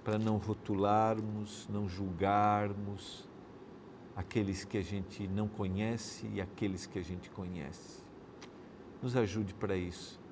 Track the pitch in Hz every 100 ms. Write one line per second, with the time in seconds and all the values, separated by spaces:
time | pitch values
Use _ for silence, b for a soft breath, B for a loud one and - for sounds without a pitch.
0 | - 107 110 107 104 107 - 101 101 107
1 | 110 110 107 107 104 - - 104 101 90
2 | 98 85 95 104 104 104 104 101 101 101
3 | - - - - - - - - - -
4 | - - 92 117 98 95 - 107 87 101
5 | 92 - 98 98 107 - 98 92 110 117
6 | - - 110 101 95 - 104 92 - 98
7 | 85 90 - - 92 90 71 - - -
8 | - - - - - - - - - -
9 | 131 127 110 101 104 95 104 95 87 85
10 | - - -